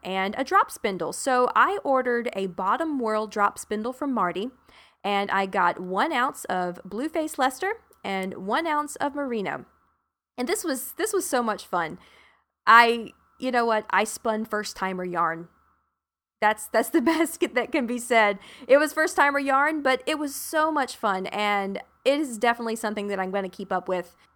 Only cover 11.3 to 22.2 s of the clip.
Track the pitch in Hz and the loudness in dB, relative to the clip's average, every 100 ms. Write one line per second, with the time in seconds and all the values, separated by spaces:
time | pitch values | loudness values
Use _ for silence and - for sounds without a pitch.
11.3 | 254 226 202 - 180 160 180 - - _ | -2 0 -4 -4 -4 -4 -6 -18 -20 _
12.3 | _ _ _ - 226 233 233 220 - _ | _ _ _ 6 8 8 4 -2 -16 _
13.3 | - 262 240 233 220 208 190 214 - 233 | -6 -2 2 2 2 2 0 0 -2 -2
14.3 | 220 214 208 208 - 190 180 180 175 165 | -2 -2 -4 -6 -6 -6 -4 -6 0 0
15.3 | 165 170 _ _ _ _ _ _ _ _ | -2 -10 _ _ _ _ _ _ _ _
16.3 | - 214 214 - 226 254 330 240 320 330 | 0 0 0 0 0 2 2 4 4 2
17.3 | - - 247 233 311 240 247 - 226 208 | 0 -2 0 0 -2 -2 -4 2 4 6
18.3 | 196 - - 240 277 302 311 320 - 285 | 2 -6 -16 4 6 6 0 0 4 2
19.3 | 277 277 269 294 311 269 254 - 302 294 | 2 2 2 2 0 0 0 0 -2 -2
20.3 | - - 320 311 302 247 - 214 190 190 | -6 -4 0 2 0 -2 -2 -2 -2 -2
21.3 | 208 208 202 196 196 - _ - 285 | -2 0 0 -2 -6 -10 _ 2 2